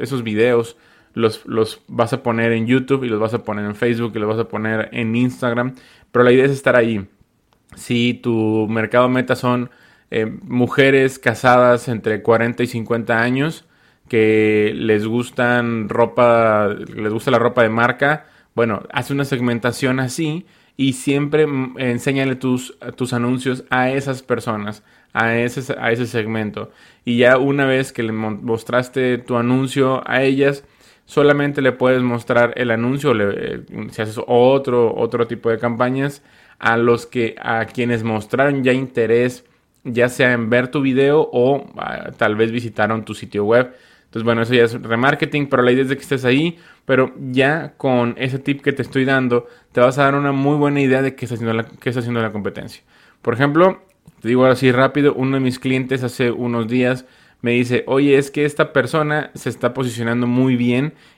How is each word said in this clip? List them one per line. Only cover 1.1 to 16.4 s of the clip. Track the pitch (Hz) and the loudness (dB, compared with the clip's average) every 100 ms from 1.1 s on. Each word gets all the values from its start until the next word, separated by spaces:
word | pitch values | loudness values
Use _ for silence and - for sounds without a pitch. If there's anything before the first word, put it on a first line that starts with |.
los, | - 113 - - | -2 -2 -2 -6
los | 113 110 - - | -2 -2 -4 -10
vas | 120 113 | -2 -2
a | 123 | -2
poner | 120 113 117 | -4 -2 0
en | 113 113 | 0 0
YouTube | 131 127 139 | 0 0 -2
y | 123 | -2
los | 107 | -2
vas | 110 | -2
a | 117 | -4
poner | 110 104 | -6 -6
en | 104 104 | -6 -2
Facebook | 120 117 117 110 | -2 -2 -4 -4
y | |
los | 107 | -4
vas | 110 | -2
a | 113 | -4
poner | 107 110 110 - | -4 -4 -4 -4
en | 120 113 | -4 -2
Instagram. | 117 127 127 123 117 123 127 - _ _ | 0 0 -2 -4 -2 -4 -8 -20 _ _
Pero | 120 | 0
la | 123 | 4
idea | 127 | 4
es | 135 | 2
estar | 135 135 | 0 0
ahí. | 123 117 107 90 _ _ _ _ _ _ - | 2 2 -2 -8 _ _ _ _ _ _ -16
Si | - 120 120 | -4 0 0
tu | 123 123 113 110 110 107 | -2 -2 -2 0 0 -2
mercado | 113 107 123 123 | -2 0 2 2
meta | 127 127 123 | 2 0 -2
son, | 123 123 120 _ _ _ - | 0 -2 -4 _ _ _ -8
eh, | 113 110 | -4 -4
mujeres | 131 - 123 123 - 135 135 131 131 | -8 -4 0 0 4 4 4 2 0
casadas | 123 110 131 123 123 120 131 | -4 2 4 6 6 4 0
entre | 113 110 107 | -4 -4 -2
cuarenta | 113 113 117 120 | 2 2 2 -2
y | 120 | -4
cincuenta | 120 107 117 110 113 | -4 -4 -4 -2 0
años | 120 131 151 165 _ _ _ _ - | 0 0 -2 -6 _ _ _ _ -2
que | 113 110 110 107 107 107 - | 2 4 4 4 2 0 -2
les | 110 107 110 | 0 0 0
gustan | 117 120 - 120 123 117 113 104 | -4 -4 -2 2 2 0 -4 -2
ropa, | 117 117 - 120 117 | 0 2 4 4 6